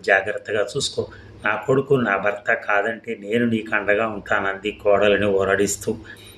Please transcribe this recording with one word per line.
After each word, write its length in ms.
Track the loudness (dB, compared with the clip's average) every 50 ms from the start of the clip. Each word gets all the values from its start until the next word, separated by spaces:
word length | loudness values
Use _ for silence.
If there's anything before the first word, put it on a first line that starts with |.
| 0
జాగ్రత్తగా 600 | 2 2 2 2 -2 -6 -6 -6 -4 -2 -2 -2 -2 -4
చూసుకో. 300 | -6 -6 -4 -4 -6 -6 -8 -12 -18 -20 -20 -18 -6 -4
నా 100 | -4 -4
కొడుకు, 380 | -2 -2 0 0 0 2 2 2
నా 240 | 2 2 0 0
భర్త 360 | 0 0 -2 -2 -2 -2 -2 -2
కాదంటే 640 | -2 0 0 0 0 0 -2 -6 -6 -8 -10 -10 -10
నేను 260 | -4 -2 0 2 2
నీకు 300 | 2 0 0 -2 -2 -2
అండగా 320 | -2 2 2 2 2 0
ఉంటానంది 640 | -2 -4 -8 -4 -2 -2 0 0 -2 -4 -4 -6 -6
కోడలిని 540 | -6 0 2 4 4 6 6 4 4 4 2
ఊరడిస్తూ. 720 | 2 2 2 2 2 2 2 2 0 -2 -4 -4 -6 -6 -6 -10 -16 -20 -20 -20 -20 -20